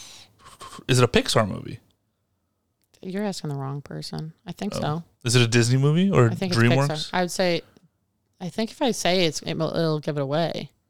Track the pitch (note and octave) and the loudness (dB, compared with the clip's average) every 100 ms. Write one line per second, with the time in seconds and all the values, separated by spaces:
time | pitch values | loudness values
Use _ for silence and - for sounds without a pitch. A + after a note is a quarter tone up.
0 | - - - _ - - - - - B2+ | -20 -20 -20 _ -20 -20 -18 -10 0 4
1 | B2 A3+ C4 B2 G#2 F2 - - _ _ | 4 2 2 0 0 -4 -10 -14 _ _
2 | _ _ _ _ _ _ _ _ _ _ | _ _ _ _ _ _ _ _ _ _
3 | F#3 F#3+ G#3 F3+ D#3 C#3 C3+ C#3+ - D3+ | -10 -6 -6 -6 -6 -6 -6 -8 -10 -12
4 | D3+ D#3 D#3 - - - G3+ - D3+ D#3+ | -10 -10 -12 -14 -16 -8 -6 -4 -4 -4
5 | - _ A#2+ A#2+ A2+ A#2+ A#2 C3 C#3+ D#3+ | -8 _ 0 2 4 4 4 4 4 4
6 | G3 E3+ A#2 - F#3 - A#2 - C#3+ D#3 | 4 6 4 4 0 4 4 4 2 -2
7 | - F3+ F3+ - F3+ E3 - _ _ _ | -4 -2 -2 0 0 0 -6 _ _ _
8 | _ _ _ - F3 - A3 - C4+ - | _ _ _ -12 -8 -6 -6 -2 -2 0
9 | F3 F#3 E3 - D#3+ E3 D#3+ - E3 D3+ | 2 2 2 -2 -6 -4 -2 0 0 0
10 | D3+ D3 C3+ D3 E3 - D3+ _ | -4 -4 -2 -2 -2 -4 -10 _